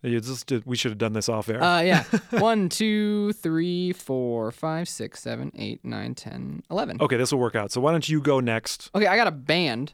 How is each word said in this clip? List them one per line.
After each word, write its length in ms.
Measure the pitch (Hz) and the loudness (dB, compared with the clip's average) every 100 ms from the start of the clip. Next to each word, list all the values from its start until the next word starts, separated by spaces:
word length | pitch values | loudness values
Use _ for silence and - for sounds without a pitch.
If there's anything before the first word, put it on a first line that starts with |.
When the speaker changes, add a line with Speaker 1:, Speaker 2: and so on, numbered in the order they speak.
Speaker 1:
You 140 | 127 120 | 0 -2
just 300 | 113 131 - | -2 -8 -4
did, 180 | 123 127 | -4 -2
we 80 | |
should 160 | 123 127 | -2 -2
have 80 | 107 | 0
done 140 | 113 | -2
this 160 | 107 104 | 0 -2
off 200 | 110 107 | -2 -2
air. 140 | 113 | 2
Speaker 2:
Uh, 180 | 170 175 | 4 4
yeah. 220 | 175 175 | 6 4
Speaker 1:
<laughs> 280 | 123 214 - 233 | 4 -2 0 2
Speaker 2:
One, 280 | 214 220 180 | 4 4 0
two, 640 | - 220 214 208 208 208 | 0 0 2 0 0 0
three, 580 | 214 165 160 175 175 180 | -2 -2 0 0 0 -2
four, 580 | 180 - 131 123 117 110 | -4 -4 -2 0 0 -2
five, 380 | - 160 160 170 | -4 -4 -4 -4
six, 320 | - 110 - | -6 -10 -10
seven, 300 | 120 117 135 | -8 -6 -8
eight, 300 | - 104 - | -8 -8 -8
nine, 320 | 120 107 110 127 | -8 -8 -8 -8
ten, 480 | - 123 127 143 - | -10 -10 -10 -10 -6
eleven. 240 | 185 - 117 | -4 -4 0
Speaker 1:
Okay, 160 | 147 123 | 2 2
this 140 | 127 | 2
will 80 | 139 | 2
work 160 | 120 | 0
out. 160 | 113 101 | 0 -2
So 100 | 123 | 0
why 120 | 139 | 2
don't 160 | 165 147 | 2 2
you 120 | 156 | 0
go 200 | 143 135 | 4 2
next? 500 | 123 113 - - - 190 | 2 0 -2 -10 -4 2
Speaker 2:
Okay, 100 | 208 | 4
I 80 | |
got 140 | 202 220 | 4 2
a 20 | |
band. 600 | 151 131 160 160 113 147 | 0 0 2 2 -2 -6